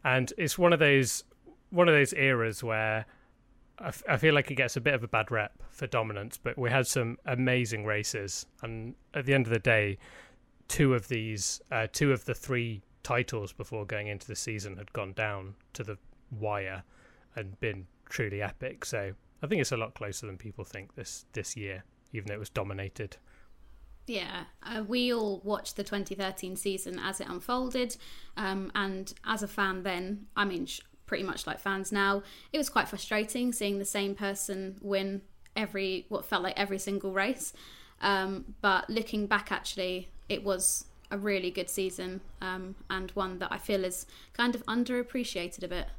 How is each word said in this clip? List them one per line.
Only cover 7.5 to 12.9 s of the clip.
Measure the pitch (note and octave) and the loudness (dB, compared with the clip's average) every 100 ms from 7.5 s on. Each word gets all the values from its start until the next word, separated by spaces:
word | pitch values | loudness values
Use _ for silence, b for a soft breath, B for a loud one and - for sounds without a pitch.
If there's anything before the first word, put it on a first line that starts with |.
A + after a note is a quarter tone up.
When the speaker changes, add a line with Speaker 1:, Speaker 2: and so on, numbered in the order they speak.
| B2+ A#2 A2 G#2+ | 4 2 0 0
Speaker 1:
races. | G#2 G#2 A2 G2+ - - _ | 0 0 -4 -6 -8 -10 _
And | A#2 A2+ A2+ - _ | -8 -8 -8 -12 _
at | D3 | -4
the | B2+ | 4
end | C#3 A2+ | 4 6
of | |
the | A2+ | 4
day, | B2 A2 G#2 G2 B B B B _ _ - | 6 6 4 -2 B B B B _ _ -6
two | - C#3 | 4 6
of | B2 - | 6 2
these, | A#2 A2 G#2 F#2 - - | -4 -2 -2 -2 -4 -2
uh, | B2 A2 | 0 0
two | - D3 | 2 4
of | C3 - | 4 0
the | |
three | B2 - B2 A#2 G#2 _ | -6 -2 0 0 -6 _